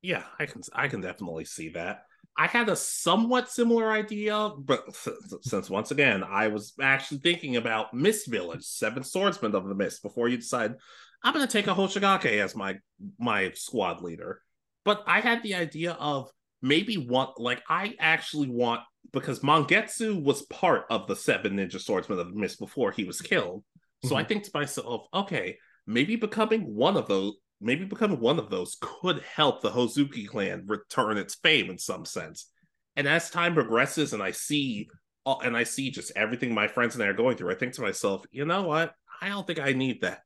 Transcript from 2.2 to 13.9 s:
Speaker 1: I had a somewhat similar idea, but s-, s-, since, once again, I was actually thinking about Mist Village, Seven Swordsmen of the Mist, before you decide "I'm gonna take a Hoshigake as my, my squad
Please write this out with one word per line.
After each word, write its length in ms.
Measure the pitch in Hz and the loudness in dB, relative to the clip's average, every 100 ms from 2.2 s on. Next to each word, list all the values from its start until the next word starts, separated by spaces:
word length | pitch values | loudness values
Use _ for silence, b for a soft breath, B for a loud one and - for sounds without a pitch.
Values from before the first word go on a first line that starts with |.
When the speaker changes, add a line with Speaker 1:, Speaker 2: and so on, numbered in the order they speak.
| b - | b -2
Speaker 1:
I 80 | 160 | 2
had 220 | 240 220 | 2 2
a 80 | 170 | 0
somewhat 760 | - - - 190 226 247 247 | -2 -2 2 4 4 2 0
similar 400 | - 233 233 220 | 0 4 4 4
idea, 600 | 214 208 208 208 214 214 143 | 0 -2 -4 -2 0 -2 -4
but 260 | 139 135 - | -2 -2 -2
s-, 200 | - - | -10 -10
s-, 260 | - - 98 | -10 -12 -10
since, 280 | - 101 95 | -4 -4 -2
once 200 | 95 107 | -4 -2
again, 320 | 143 143 101 | 2 4 4
I 260 | 95 98 110 | 0 0 0
was 260 | 107 104 - | 0 -6 -2
actually 380 | 135 135 - 143 | 2 2 0 -2
thinking 380 | 165 170 147 123 | 0 0 0 -2
about 380 | 117 110 107 | 0 -2 -2
Mist 360 | 120 170 220 - | 2 2 2 -2
Village, 320 | 110 87 82 | -4 -4 -8
Seven 400 | - - 107 123 | -10 -4 -2 -2
Swordsmen 520 | 131 190 196 170 113 | -4 0 0 0 0
of 120 | 101 95 | 0 -2
the 80 | |
Mist, 280 | 98 90 - | -2 -2 -2
before 260 | 101 - 120 | -10 -2 0
you 80 | 123 | 0
decide 380 | 117 123 110 - B B B B | -2 -2 -2 -4 B B B B
"I'm 100 | 240 | 0
gonna 140 | 302 262 | 2 2
take 200 | 220 202 | 2 2
a 80 | |
Hoshigake 640 | 185 190 196 196 190 135 104 | 2 2 4 4 4 4 2
as 160 | 98 | 2
my, 240 | - 98 95 _ _ 98 - | 0 -4 -6 _ _ -16 -4
my 320 | 120 104 95 | 0 2 0
squad 500 | - - 120 95 | -4 -6 0 0